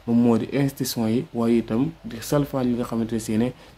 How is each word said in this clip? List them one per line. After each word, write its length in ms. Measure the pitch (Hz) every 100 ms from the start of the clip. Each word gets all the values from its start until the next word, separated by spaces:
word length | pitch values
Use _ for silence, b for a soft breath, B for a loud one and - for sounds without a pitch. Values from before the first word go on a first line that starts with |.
| -
moom 120 | 117
moo 160 | 120 113
di 80 | -
institution 540 | 135 139 139 127 - 110
yi, 160 | 113 -
waaye 240 | 117 117 117
itam 320 | 113 110 151 - 113
di 100 | 117
salfaañi 480 | - 147 139 135 127
li 60 | 117
nga 80 | 120
xamante 260 | 117 113
ne 60 | 117
si 180 | 110 110
ne 140 | 123 - B